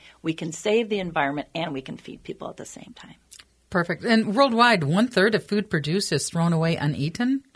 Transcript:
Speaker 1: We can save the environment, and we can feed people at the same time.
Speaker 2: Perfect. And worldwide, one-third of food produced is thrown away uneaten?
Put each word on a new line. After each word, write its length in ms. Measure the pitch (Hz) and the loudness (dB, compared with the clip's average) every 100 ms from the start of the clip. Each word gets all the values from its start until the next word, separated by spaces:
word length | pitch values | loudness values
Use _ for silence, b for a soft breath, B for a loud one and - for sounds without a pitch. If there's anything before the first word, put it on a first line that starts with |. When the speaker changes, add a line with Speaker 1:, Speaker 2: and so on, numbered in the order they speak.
| b b | b b
Speaker 1:
We 100 | 165 | -6
can 180 | 160 165 | -4 -6
save 380 | 160 214 220 220 | -4 2 2 2
the 100 | 208 | -2
environment, 480 | 180 160 139 147 - 165 | -2 0 0 -2 -6 -6
and 180 | 165 | -6
we 80 | 139 | -6
can 140 | 135 123 | -10 -12
feed 280 | - - | -14 -16
people 260 | - - - | -14 -12 -12
at 80 | - | -12
the 80 | - | -16
same 280 | - - - | -16 -18 -20
time. 200 | - - _ - - _ - | -20 -20 _ -20 -20 _ -4
Speaker 2:
Perfect. 340 | 185 170 170 | -2 -2 -2
And 320 | 226 226 220 202 | 2 2 2 2
worldwide, 480 | 277 226 240 208 | 4 4 4 4
one-third 520 | 143 175 247 - 202 196 | 2 2 2 4 2 2
of 100 | - | 0
food 240 | 208 208 | -2 -2
produced 420 | 165 143 185 196 | -2 0 -2 0
is 180 | 143 - | -2 -2
thrown 220 | 170 170 | 0 2
away 240 | 165 165 170 | 2 2 0
uneaten? 680 | 147 147 143 170 240 269 - | -2 -2 -2 -2 0 0 -4